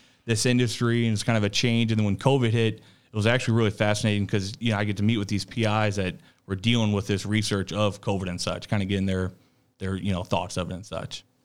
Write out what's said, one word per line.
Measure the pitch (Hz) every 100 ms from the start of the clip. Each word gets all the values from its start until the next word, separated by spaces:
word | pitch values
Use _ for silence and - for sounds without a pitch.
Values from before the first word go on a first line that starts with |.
| - _ -
this | 110 123
industry, | 123 120 - 120 117 117
and |
it's | 107
kind | - 113
of | 104
a |
change, | 107 123 117 113
and | 110
then | 104
when | 95
covid | 131 135 120
hit, | 117 113 110
it | - _ _ 110
was | 107
actually | 123 120
really | 113 110
fascinating | 101 104 104 113 104 98
'cause, | 107 95 110
you | 117
know, | 104
I |
get | 104 98
to |
meet | 104 117
with | 101
these | 101 -
P | -
Is | 110 107 107 98
that | 92 - - _ -
were | 95
dealing | 104 120 110
with | 101 95
this | 101 98
research | 107 107 101 90
of | 95 107 -
covid | - 98 92
and | 90
such, | - 90 -
kinda | 107 95
getting | 101 95
their, | 92 92 - _ _ _ _
their, | 95 95
you | 98
know, | 90
thoughts | 92 92 87 -
of | 87
it |
and | 90 98
such. | 82 - - - _